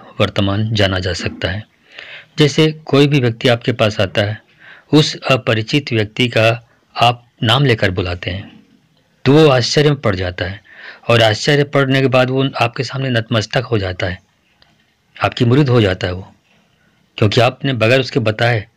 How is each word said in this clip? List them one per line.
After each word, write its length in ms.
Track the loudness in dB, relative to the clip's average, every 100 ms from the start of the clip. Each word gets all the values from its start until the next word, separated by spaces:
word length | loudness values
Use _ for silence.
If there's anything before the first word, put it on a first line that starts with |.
| -14 -2
वर्तमान 540 | -2 0 -2 -2 -2
जाना 260 | 0 0 -2
जा 140 | -4
सकता 360 | -6 -8 -6 -6
है। 160 | -8 -12 _ _ -20 -20 -20 -14 0
जैसे 340 | 0 2 0
कोई 360 | -2 0 2 4
भी 120 | 2
व्यक्ति 280 | 0 0 0
आपके 240 | 0 -2
पास 280 | 0 -2 0
आता 220 | -2 -2
है, 200 | -4 -6 _ _ -20 -20 _
उस 240 | 2 2 -4 -2
अपरिचित 640 | -2 0 -4 -2 -4 -2
व्यक्ति 340 | -4 -2 -2 0
का 400 | 2 2 0 _ _ _ 0
आप 260 | 0 0 _ _
नाम 220 | 0 2 2
लेकर 260 | 2 0
बुलाते 400 | -2 -6 -6 -8
हैं, 320 | -10 -12 -20 _ _ _ _ _ _ 2
तो 80 |
वो 140 | 6 6
आश्चर्य 420 | 4 0 2 2
में 120 | 2
पड़ 140 | -2 -2
जाता 300 | -4 -6 -8
है 160 | -8 _ -20 -20 -12 0
और 140 | 4
आश्चर्य 420 | 4 2 0 0
पड़ने 380 | 0 0 2 2
के 60 | 2
बाद 220 | 2 2
वो 200 | 0 -2 -2
आपके 220 | -4 -4
सामने 260 | -8 -6 -2
नतमस्तक 520 | -2 0 -2 -2 -4
हो 160 | -2 -4
जाता 300 | -4 -6 -6
है, 120 | -8 _ _ _ _ _ _ _ _ _ -4
आपकी 220 | -4 0 2
मुरीद 240 | 4 4
हो 120 | 2
जाता 260 | 2 0 -6
है 60 |
वो, 220 | -8 -12 _ _ _ _ _ _ _ _ -2
क्योंकि 240 | 0 2
आपने 320 | 0 0 -6
बगैर 260 | 0 2 2
उसके 200 | 0 -2
बताए, 480 | -2 0 -2 -2 -6